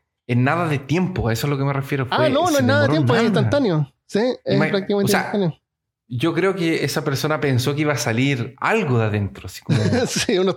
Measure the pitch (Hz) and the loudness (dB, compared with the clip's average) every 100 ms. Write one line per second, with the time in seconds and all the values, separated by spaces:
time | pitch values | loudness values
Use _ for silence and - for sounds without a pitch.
0 | _ _ - 120 131 165 170 143 - 165 | _ _ -2 0 2 2 0 -2 -2 0
1 | 180 - 110 113 143 139 139 135 135 139 | 0 -2 -2 0 -2 -2 -2 -2 -4 -4
2 | 127 220 311 277 349 285 254 190 190 156 | -2 0 2 2 2 2 2 2 2 2
3 | 127 233 226 175 117 190 233 156 147 _ | 2 2 2 2 2 2 2 0 -2 _
4 | - 202 247 - - 135 156 202 190 202 | -6 -2 -2 -2 0 0 2 0 -2 0
5 | 196 190 - 208 175 - _ _ _ _ | 2 0 0 -2 -2 -4 _ _ _ _
6 | - 123 165 156 190 185 165 151 143 170 | -10 -4 -2 0 0 0 0 0 -2 -2
7 | 147 131 151 156 147 123 143 143 151 135 | -2 -2 -2 0 0 0 0 0 0 0
8 | 123 113 135 131 110 - 151 226 165 120 | -2 0 0 0 -4 -4 -2 0 0 2
9 | 110 104 98 - 95 - - 110 113 240 | 2 0 -4 -6 -16 -10 -2 0 2 0
10 | 247 - - 185 190 | 0 -2 -2 0 0